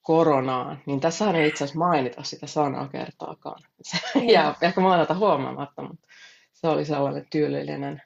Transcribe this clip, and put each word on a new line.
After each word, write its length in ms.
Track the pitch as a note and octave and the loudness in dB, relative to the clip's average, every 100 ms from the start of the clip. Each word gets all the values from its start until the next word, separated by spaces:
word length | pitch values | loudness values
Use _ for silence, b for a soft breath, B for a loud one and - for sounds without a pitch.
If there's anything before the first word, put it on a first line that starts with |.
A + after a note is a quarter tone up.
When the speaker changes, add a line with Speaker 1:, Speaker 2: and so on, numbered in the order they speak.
Speaker 1:
koronaa, 760 | - D#3+ E3 C3+ C3 B2+ C3 D3+ - | 2 4 4 2 0 -4 -4 -10 -6
niin 140 | C#3 | -2
tässähän 360 | E3 E3+ G#3+ E3+ | -2 0 0 2
ei 120 | - | 2
itse 160 | - | 0
asiassa 160 | C#3+ D3 | -6 -2
mainita 440 | F3 D#3 B2 - | 2 2 0 -6
sitä 240 | - - D3 | -12 -12 -6
sanaa 400 | D#3 D3 C3 C#3 | -2 -2 -2 -8
kertaakaan. 760 | - - - - - - - _ _ | -10 -12 -12 -14 -12 -14 -16 _ _
<laughs> 60 | |
Se 160 | - F3 - - | -8 -8 -2 0
Speaker 2:
Joo. 100 | A#3+ | 6
Speaker 1:
jää 240 | F#3+ D3+ D3 | 6 6 2
ehkä 200 | F3 F#3 | 0 4
monelta 320 | F#3 F3+ D#3 | 4 4 2
huomaamatta, 680 | F3+ G#3 D3 B2+ C3 C#3+ - | 2 2 2 -2 -6 -10 -10
mutta 260 | C#3+ - B B B B B | -14 -14 B B B B B
se 140 | _ E3 | _ 0
oli 180 | D3 D3+ | 0 0
sellainen 400 | C#3+ C#3 C#3+ C#3 | 0 -2 -4 -4
tyylillinen 680 | D#3 D3 C#3+ C#3+ D3 C#3 D3 | -2 0 -2 -6 -8 -8 -10